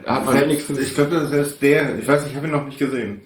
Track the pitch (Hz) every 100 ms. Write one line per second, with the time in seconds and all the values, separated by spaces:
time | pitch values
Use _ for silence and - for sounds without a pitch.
0 | - 131 - 135 147 147 - 139 131 -
1 | 143 165 143 143 143 - 139 151 139 113
2 | 123 143 - 139 156 147 143 - 135 131
3 | 104 101